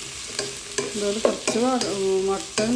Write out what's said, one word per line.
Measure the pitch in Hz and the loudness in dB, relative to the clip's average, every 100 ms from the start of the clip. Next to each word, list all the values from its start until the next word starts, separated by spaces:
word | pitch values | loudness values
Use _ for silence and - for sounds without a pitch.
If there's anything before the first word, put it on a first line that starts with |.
| - - - - 135 - - - - | -10 -10 -8 -6 -6 -6 -8 -4 -4
എന്തായാലും | 226 202 208 226 | -2 -2 2 2
കുറച്ച് | - - 220 | 0 0 2
വാ-, | 254 254 208 196 190 190 196 | 4 2 0 0 2 2 2
മട്ടൺ | 190 - - 220 | 0 -2 0 2